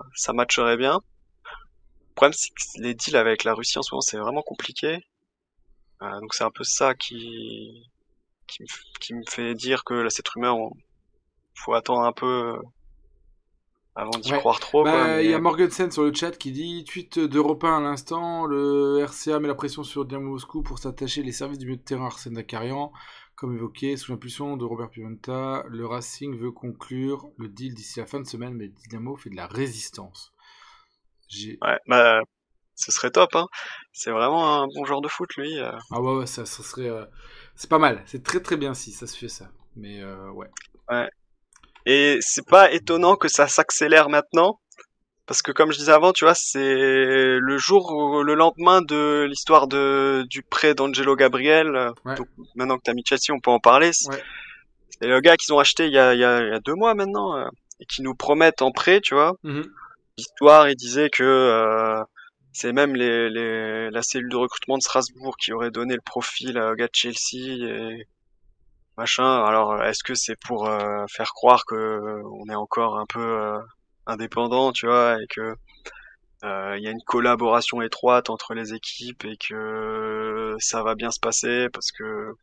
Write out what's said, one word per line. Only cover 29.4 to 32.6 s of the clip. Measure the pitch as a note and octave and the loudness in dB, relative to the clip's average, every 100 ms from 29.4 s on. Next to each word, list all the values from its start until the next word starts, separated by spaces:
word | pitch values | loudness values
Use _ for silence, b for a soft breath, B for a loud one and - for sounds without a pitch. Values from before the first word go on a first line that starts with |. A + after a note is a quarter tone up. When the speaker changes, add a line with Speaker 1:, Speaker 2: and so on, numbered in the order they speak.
| E2+ | -12
Speaker 2:
résistance. | A#2 C3+ A2 - - F#2 - - _ b b b b b _ _ _ _ | -8 -8 -8 -16 -16 -20 -20 -20 _ b b b b b _ _ _ _
J'ai | G2+ G#2+ - | -16 -16 -6
Speaker 1:
Ouais, | - A#2 - | -4 -4 2
bah, | B2 A#2 A2+ A2+ _ _ _ | 4 6 4 0 _ _ _